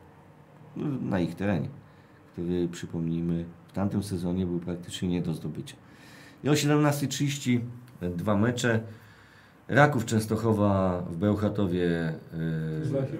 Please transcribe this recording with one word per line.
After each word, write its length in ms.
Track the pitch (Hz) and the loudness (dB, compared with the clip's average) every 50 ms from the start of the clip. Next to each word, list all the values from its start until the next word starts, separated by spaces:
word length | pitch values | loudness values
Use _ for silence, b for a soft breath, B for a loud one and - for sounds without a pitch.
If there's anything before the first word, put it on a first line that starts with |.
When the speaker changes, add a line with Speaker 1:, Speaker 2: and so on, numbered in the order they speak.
| - - - - - - - - - - - - - - - - - 151 135 123 | -20 -20 -20 -20 -20 -20 -20 -20 -20 -20 -20 -20 -20 -16 -10 -6 -4 -4 -4 -4
Speaker 1:
na 180 | - - 98 95 | -2 -2 0 0
ich 140 | - - - | 0 -2 -2
terenie, 340 | - 95 104 95 76 - - - - B B B B B B B B B - | -2 0 0 0 0 -2 -4 -8 -14 B B B B B B B B B -16
który, 360 | - 87 85 87 90 90 87 85 | -10 -8 -4 -2 0 0 0 -2
przypomnijmy, 760 | 87 - - - - 85 82 82 82 85 85 85 85 85 85 85 - - - - | -2 -6 -10 -6 -4 -4 -2 -2 -2 0 0 0 -2 -2 -4 -8 -12 -20 -20 -10
w 40 | |
tamtym 300 | - 92 98 98 101 101 | -4 -2 -2 0 0 -2
sezonie 440 | 98 - 98 85 90 87 90 92 92 | -2 -2 -4 -2 0 0 0 0 0
był 120 | 87 87 85 | 0 0 -2
praktycznie 500 | - 90 87 85 - - - - 95 90 | -2 -4 -6 -6 -8 -12 -8 -2 0 0
nie 140 | 87 90 | 0 0
do 120 | 82 85 78 | 0 -2 -4
zdobycia. 420 | 71 - 78 76 - 69 - - - B B B B B B B B B B B B - | -4 -6 -8 -8 -8 -10 -12 -14 -20 B B B B B B B B B B B B 2
I 40 | 131 | 2
o 80 | 151 | 2
siedemnastej 520 | 147 147 147 151 147 151 147 139 143 143 123 | 4 4 4 4 6 6 4 2 2 -2 -2
trzydzieści 520 | - - 143 139 - - - 127 123 113 113 - - - - - - - 87 87 87 | -2 0 -2 -2 -2 -2 0 2 2 2 0 -4 -10 -14 -18 -18 -12 -6 -4 -4 -2
dwa 200 | 87 92 107 101 | -2 0 2 4
mecze. 440 | 98 110 123 120 - 127 120 113 110 110 B B B B B B B B B B B B B B B B - | 4 4 2 2 2 2 2 2 2 0 B B B B B B B B B B B B B B B B 2
Raków 360 | 104 135 147 143 143 113 110 | 6 6 6 6 4 0 -2
Częstochowa 1000 | - 113 107 104 - 110 - 113 113 107 101 104 101 98 95 95 92 90 87 87 85 | 2 0 0 2 0 -2 0 2 2 2 4 4 4 4 2 2 2 0 -2 -4 -6
w 60 | 85 | -4
Bełchatowie, 720 | 82 101 104 98 95 107 101 - 107 101 87 87 90 87 87 | 0 2 2 2 2 0 -2 0 0 0 0 0 2 2 2
e, 260 | 85 82 82 80 78 - - - 82 82 80 80 80 80 80 78 78 78 - | 0 0 0 -4 -4 -6 -10 -10 -6 -4 -4 -2 -2 -2 -4 -4 -4 -4 -4
Speaker 2:
Z 60 | - | -2
Lechią. 260 | - 135 131 - - - | -2 -2 -2 -4 -6 -8